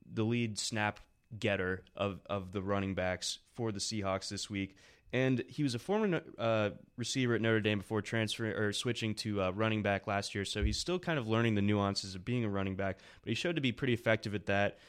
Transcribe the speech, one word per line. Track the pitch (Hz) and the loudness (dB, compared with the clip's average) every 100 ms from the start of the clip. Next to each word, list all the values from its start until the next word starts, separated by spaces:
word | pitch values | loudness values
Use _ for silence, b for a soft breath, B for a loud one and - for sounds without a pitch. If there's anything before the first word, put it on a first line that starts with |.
| - | -10
the | 90 | -2
lead | 110 120 117 104 | 0 2 0 -2
snap | - 113 104 104 - _ _ 113 | -4 0 -2 -2 -14 _ _ -4
getter | 110 98 92 92 - - | 0 0 0 -2 -8 -4
of, | 101 92 - | -4 -4 -6
of | 101 92 | -6 -4
the | 98 | -4
running | 95 101 98 | 0 0 0
backs | 95 92 90 - - _ | 0 -2 -2 -4 -8 _
for | - 113 | -6 -4
the | 101 | -2
Seahawks | - 110 98 95 - | -4 -4 0 -2 -2
this | 98 - | -8 -6
week. | 101 95 - B B B | -4 -4 -8 B B B
And | 123 131 127 - | 0 2 2 -2
he | 135 | -2
was | 147 | -2
a | 117 | -2
former, | - 208 214 165 - - | -2 0 2 0 -2 -4
uh, | 113 110 104 - - - | 0 2 2 -2 -14 -8
receiver | 120 135 123 | -4 0 2
at | 113 | 4
Notre | 113 110 | 4 4
Dame | 107 104 | 4 0
before | 92 110 | 0 -2
transferring | 101 117 110 - 113 | 0 0 0 0 -2
or | 101 107 | 0 0
switching | 101 127 117 113 107 | 0 -2 -2 -2 -2
to, | 110 101 | -2 0
uh, | 92 | 0
running | 95 110 110 | 2 2 2
back | 101 98 - | 2 0 0
last | 101 98 101 | -2 -2 -4
year, | |
so | 95 107 | -2 0
he's | 104 101 | 2 2
still | - 180 | 0 -2
kind | 175 160 | 0 0
of | 110 | 2
learning | 110 117 104 | 4 4 4
the | |
nuances | 101 104 101 101 98 | 4 4 4 0 -6
of | 92 | -10
being | 95 123 | -4 -2
a | 110 | 0
running | 98 98 95 | 0 -2 -2
back, | 98 92 B B | -4 -4 B B
but | - | -4
he | |
showed | 113 175 165 | -2 0 0
to | |
be | 135 | 0
pretty | 110 131 | 0 0
effective | 117 - 110 110 101 | 0 2 0 0 -6
at | - | 0
that. | 98 101 - | 2 2 -2